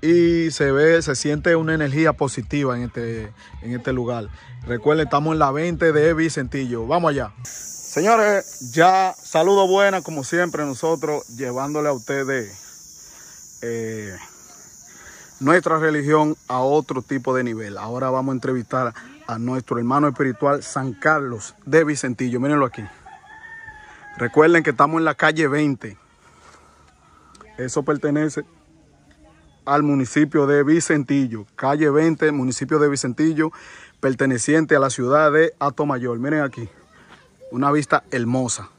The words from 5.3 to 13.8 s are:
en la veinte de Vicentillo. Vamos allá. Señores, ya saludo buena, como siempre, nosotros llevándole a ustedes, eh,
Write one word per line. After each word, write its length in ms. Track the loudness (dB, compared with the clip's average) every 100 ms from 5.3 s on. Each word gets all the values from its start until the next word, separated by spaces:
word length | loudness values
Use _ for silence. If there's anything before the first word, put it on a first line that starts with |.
en 60 | 2
la 120 | 2
veinte 400 | 2 -4 0 2
de 200 | 4 4
Vicentillo. 720 | 4 0 -2 -6 -6 -4 -6 0
Vamos 260 | 0 2
allá. 200 | 0 -6 -10
Señores, 1300 | -18 -16 -16 -16 -8 -2 2 4 4 2 -2 -14 -8
ya 420 | 4 4 6 2 -4
saludo 500 | -4 0 4 4 4
buena, 340 | 4 4 2
como 220 | -4 -8 -4
siempre, 380 | 0 0 -2 -6
nosotros 600 | -4 -2 -2 -2 -4 -6
llevándole 580 | -8 -6 -4 -4 -2 -2
a 60 |
ustedes, 1600 | -2 -4 -4 -2 -4 -4 -12 -20 -20 -20 -20 -20 -20 -20 -20 -20 -12
eh, 520 | -8 -6